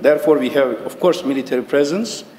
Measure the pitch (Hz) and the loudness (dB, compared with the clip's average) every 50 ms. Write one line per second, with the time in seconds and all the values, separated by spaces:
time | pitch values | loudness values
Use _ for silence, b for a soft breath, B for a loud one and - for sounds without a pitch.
0 | - 139 151 147 - 160 151 143 131 123 131 143 135 127 120 110 107 104 - - | 2 2 2 4 4 2 2 2 2 0 0 2 0 0 0 -4 -8 -10 -6 -2
1 | - 180 160 - - 135 139 135 127 - 139 127 120 - - 143 147 143 160 196 | 0 0 0 0 -2 -4 -4 -4 -4 -2 -4 -4 -2 0 0 0 2 0 0 -4
2 | 226 226 - - - B B | -4 -6 -8 -12 -16 B B